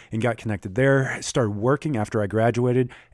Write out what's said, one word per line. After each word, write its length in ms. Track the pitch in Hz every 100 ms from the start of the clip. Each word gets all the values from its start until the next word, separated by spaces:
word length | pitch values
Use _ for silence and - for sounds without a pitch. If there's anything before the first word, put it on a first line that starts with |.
| -
and 120 | 113
got 140 | 120 113
connected 360 | 110 101 98
there. 480 | 98 135 135 131 -
Started 300 | - 147 110
working 460 | 101 120 147 156 117
after 220 | 104 110
I 60 | 101
graduated 640 | 107 117 117 123 123 123 - -